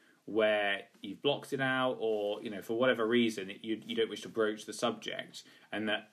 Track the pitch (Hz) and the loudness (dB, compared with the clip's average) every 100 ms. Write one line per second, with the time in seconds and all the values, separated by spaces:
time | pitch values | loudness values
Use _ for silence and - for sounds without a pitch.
0 | _ _ - 101 107 104 101 101 - _ | _ _ -4 2 4 4 2 -2 -6 _
1 | 110 98 139 131 - 139 131 131 127 123 | -12 -4 -2 -2 -2 -2 0 0 0 0
2 | 113 107 104 107 120 101 - 117 127 120 | 0 0 0 -2 -6 -8 -4 2 4 4
3 | 110 120 117 107 95 101 110 107 - - | 4 6 4 2 -6 -8 -4 -4 -2 0
4 | 110 104 95 101 107 107 - 104 120 113 | 0 -2 -6 0 0 0 -8 -2 -2 -2
5 | - 87 - - - - - 101 107 107 | -6 -8 -8 -14 -18 -20 -8 -4 -2 -2
6 | - | -4